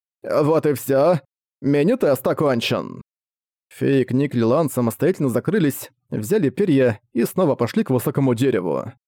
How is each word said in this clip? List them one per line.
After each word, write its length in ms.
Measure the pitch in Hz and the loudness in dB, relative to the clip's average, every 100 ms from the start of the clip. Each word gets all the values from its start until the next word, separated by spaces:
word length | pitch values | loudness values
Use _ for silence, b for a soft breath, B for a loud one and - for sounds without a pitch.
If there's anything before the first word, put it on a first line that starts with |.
| _ _ | _ _
"Вот 460 | - 127 147 156 151 | -4 0 2 2 0
и 80 | |
всё. 440 | 131 - 135 160 175 - _ _ _ | -2 0 2 2 0 -4 _ _ _
Мини-тест 680 | 135 143 165 254 160 131 - | 0 2 2 2 2 0 0
окончен". 760 | 139 135 120 - 107 52 50 - _ _ _ _ _ _ | 0 0 0 -2 -4 -6 -12 -20 _ _ _ _ _ _
Феи 340 | - 127 135 | -4 0 2
книг 320 | 120 127 143 | 2 0 0
Лилан 340 | 123 113 147 151 | 0 2 2 0
самостоятельно 600 | 127 117 - 151 - 139 | -2 -2 0 -2 0 -2
закрылись, 600 | 117 - 208 143 - - _ - | -2 -2 0 0 -2 -10 _ -10
взяли 380 | 120 107 214 135 | -6 -2 0 0
перья 500 | - 202 135 123 - _ | 0 2 4 2 0 _
и 120 | - | -4
снова 300 | 208 - 165 | -2 0 0
пошли 280 | 123 117 220 | 0 -2 -2
к 60 | 220 | 0
высокому 460 | 127 151 143 135 | -2 -2 0 0
дереву. 580 | 117 135 107 87 67 117 - | 2 0 0 -2 -4 -6 -14